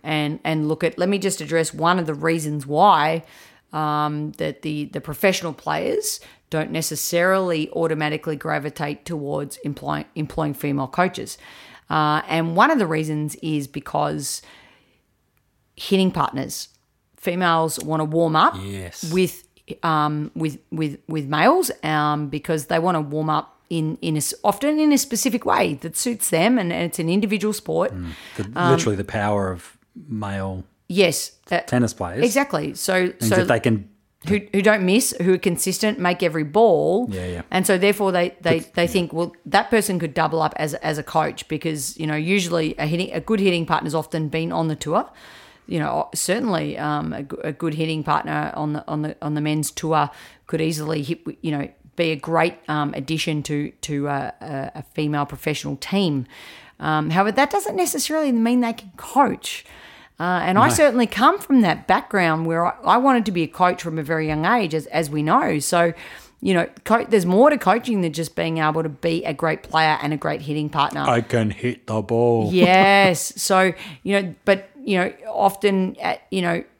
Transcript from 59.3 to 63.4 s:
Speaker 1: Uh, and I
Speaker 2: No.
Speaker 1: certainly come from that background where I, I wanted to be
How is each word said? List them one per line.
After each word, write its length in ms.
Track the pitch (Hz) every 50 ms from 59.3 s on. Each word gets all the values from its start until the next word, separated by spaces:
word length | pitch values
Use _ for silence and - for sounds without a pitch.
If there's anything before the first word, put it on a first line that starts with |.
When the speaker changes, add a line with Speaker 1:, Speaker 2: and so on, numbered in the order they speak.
| 190 - - - - - - - - - - - - - - - _ _
Speaker 1:
Uh, 200 | 165 180 180 175 -
and 120 | 175 185
I 120 | 202 240 302
Speaker 2:
No. 60 | -
Speaker 1:
certainly 320 | - 302 285 226 247 240
come 320 | 220 - 190 247 294 370 403
from 220 | - - 277 254
that 260 | 220 175 151 - - -
background 580 | 190 214 - - - 202 180 165 160 160 165
where 180 | 165 165 165 170
I, 280 | 175 - - - - 202
I 20 | 240
wanted 280 | 254 277 262 240 208
to 60 | 214
be 100 | 185 175